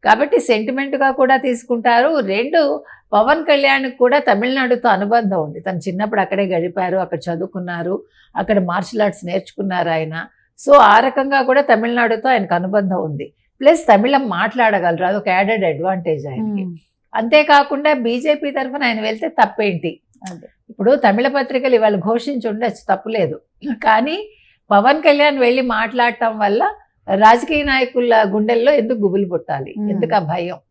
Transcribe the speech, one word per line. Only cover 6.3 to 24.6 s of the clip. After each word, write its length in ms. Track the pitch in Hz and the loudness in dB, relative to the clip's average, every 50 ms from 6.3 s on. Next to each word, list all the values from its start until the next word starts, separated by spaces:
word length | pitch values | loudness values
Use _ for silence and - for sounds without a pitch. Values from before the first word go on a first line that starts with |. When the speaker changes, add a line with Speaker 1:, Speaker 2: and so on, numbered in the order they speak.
| 202 190 202 | -2 -4 -2
Speaker 1:
గడిపారు, 500 | 190 180 165 165 180 175 202 185 180 170 | -2 -2 -2 -4 -4 -4 -4 -4 -2 -2
అక్కడ 220 | 190 185 180 - 160 | -4 -4 -4 -6 -8
చదువుకున్నారు, 840 | - 175 170 165 180 190 _ 190 180 180 175 170 170 180 180 - - _ _ _ _ _ _ | -6 -6 -6 -6 -8 -8 _ -10 -10 -8 -8 -6 -6 -6 -6 -6 -8 _ _ _ _ _ _
అక్కడ 220 | - 196 - 214 202 | -8 -2 0 0 0
మార్షల్ 440 | 185 175 170 185 185 - - 220 208 | 0 0 -4 -4 -6 -6 -4 -2 -2
ఆర్ట్స్ 220 | 202 196 - - | -2 -2 -6 -10
నేర్చుకున్నారు 640 | 175 175 196 180 - _ - 196 196 185 180 170 170 | -6 -6 -6 -6 -8 _ -8 -6 -4 -4 -4 -2 -2
ఆయన. 380 | 165 160 160 156 156 165 - - _ _ _ _ _ _ - 277 | -2 -4 -4 -6 -8 -10 -12 -14 _ _ _ _ _ _ 2 6
So, 60 | 285 | 6
ఆ 260 | 285 240 208 208 220 | 8 8 8 6 6
రకంగా 420 | 262 269 - 269 269 277 277 269 254 | 4 2 0 -2 -2 0 0 0 2
కూడా 180 | 254 254 277 | 2 2 2
తమిళనాడుతో 680 | 277 277 233 214 220 233 240 240 240 233 226 220 220 262 | 4 4 2 2 2 -2 -2 0 0 0 0 -2 0 0
ఆయనకు 260 | 262 226 196 175 180 | 0 0 0 -2 -2
అనుబంధం 500 | 175 175 190 196 214 202 190 190 180 190 | -2 -2 0 -2 -2 0 0 -2 -4 -4
ఉంది. 280 | 156 147 143 - - _ _ _ _ _ _ | -6 -6 -8 -10 -12 _ _ _ _ _ _
ప్లస్ 200 | 269 277 339 320 330 - 220 | 4 4 4 4 4 4 4
తమిళం 340 | 196 214 254 285 277 269 226 | 4 6 4 2 0 0 -2
మాట్లాడగలరు, 760 | 190 170 196 220 214 254 240 220 214 196 175 175 165 160 180 | -4 -2 -4 -4 0 0 2 2 2 2 0 0 0 0 0
అదొక 240 | 180 196 208 202 208 | -2 -2 -2 -2 0
యాడెడ్ 360 | 185 185 202 202 226 220 190 | 0 0 2 0 0 0 0
అడ్వాంటేజ్ 640 | 170 151 139 165 185 190 185 170 180 156 147 139 | -2 -2 -2 -2 -4 -4 -4 -2 -4 -4 -4 -6
ఆయనకి. 380 | 147 120 220 220 214 208 202 190 | -10 -8 -6 -6 -6 -4 -6 -6
Speaker 2:
మ్మ్. 120 | 180 175 160 _ _ _ _ _ _ - | -8 -10 -14 _ _ _ _ _ _ -6
Speaker 1:
అంతేకాకుండా 800 | 226 226 233 262 302 302 294 294 285 285 285 302 277 294 302 302 | -6 -2 2 4 4 4 6 4 4 4 2 -2 -2 0 0 0
బీజేపీ 580 | 262 233 233 233 247 247 311 302 294 - 285 | 0 0 -2 -2 -2 0 -2 -2 -2 -2 -6
తరఫున 340 | 269 285 269 262 247 285 285 | -4 -4 -6 -6 -6 -4 -2
ఆయన 160 | 247 226 214 | -2 -2 -2
వెళ్తే 280 | 214 220 220 220 - 320 | -4 -6 -6 -4 -6 -6
తప్పేంటి? 720 | - - 233 202 - - 214 202 185 165 147 165 165 - _ _ _ _ - 185 | 2 2 0 0 2 -2 -2 -2 -2 -2 -6 -8 -8 -10 _ _ _ _ -18 -18
Speaker 2:
అదే. 160 | 180 165 - - _ _ _ _ | -18 -18 -20 -20 _ _ _ _
Speaker 1:
ఇప్పుడు 240 | - - 202 226 269 | -10 -2 2 2 2
తమిళ 340 | 254 - 214 196 220 247 277 | 4 4 2 2 2 0 0
పత్రికలు 460 | 277 277 269 277 269 254 247 269 254 | 0 -2 -4 -2 -4 -2 0 2 2
ఇవాళ 220 | 226 220 214 208 | 4 4 2 2
ఘోషించి 540 | 196 165 202 226 240 233 285 285 247 208 226 | 0 0 -2 -2 -2 -2 -4 -6 -6 -6 -6
ఉండొచ్చు, 440 | 208 214 240 233 208 - - - 196 | -6 -4 -4 -4 -6 -6 -4 -4 -4
తప్పులేదు. 460 | 190 - 214 226 220 185 147 156 - _ _ _ _ - 294 240 214 - | -2 -2 -6 -2 -2 -2 -2 -4 -8 _ _ _ _ -10 -10 -10 -4 0
కానీ 460 | - 220 220 233 294 320 392 427 427 _ _ _ _ _ _ | 2 2 2 2 0 -4 -6 -8 -12 _ _ _ _ _ _